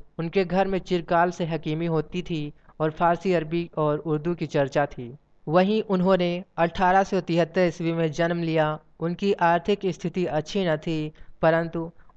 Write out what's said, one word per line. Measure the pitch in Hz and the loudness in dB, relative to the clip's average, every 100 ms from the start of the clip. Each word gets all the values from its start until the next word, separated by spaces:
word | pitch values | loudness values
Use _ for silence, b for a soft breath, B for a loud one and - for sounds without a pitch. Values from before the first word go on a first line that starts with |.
| - - | -16 -8
उनके | 165 196 180 | -2 0 0
घर | 185 196 | 2 2
में | 190 | 0
चिरकाल | 185 180 165 170 180 | 0 -2 2 2 2
से | 180 165 | 0 -4
हकीमी | 160 156 156 170 | -4 -2 -2 0
होती | 160 156 180 | 0 -2 -6
थी | 165 160 147 - b b | -6 -6 -6 -12 b b
और | 156 | -2
फारसी, | 156 170 175 196 | 2 2 2 2
अरबी | 170 156 170 170 - | 0 0 -4 -4 -2
और | 151 151 | -2 0
उर्दू | 165 151 165 170 | -2 -2 -2 -4
की | 156 | -2
चर्चा | 151 139 151 143 | 0 0 0 -2
थी। | - 120 139 _ _ - | -4 -14 -14 _ _ 0
वहीं | 170 190 220 | 2 4 2
उन्होंने | - 185 180 185 175 175 - - | 0 0 4 4 2 -2 -6 -2
अठारह | 226 226 180 190 | -2 2 4 4
सौ | 196 190 | 2 -2
तिहत्तर | 175 170 160 185 | 0 0 0 2
ईस्वी | 180 160 165 | 0 0 -4
में | 165 165 | 0 -2
जन्म | 147 170 175 | 0 -2 0
लिया। | 160 160 151 156 - - | 0 2 0 -2 -10 -8
उनकी | 165 175 202 | -6 -2 0
आर्थिक | 202 170 175 170 196 190 | 2 4 2 2 -2 -2
स्थिति | - 175 185 175 | -4 -6 -2 -2
अच्छी | 151 156 202 175 | -2 -2 -2 0
न | 156 | -2
थी, | 165 160 151 - b - | -2 -4 -4 -8 b 0
परंतु | 165 165 170 165 165 - b | 2 4 0 -4 -8 -10 b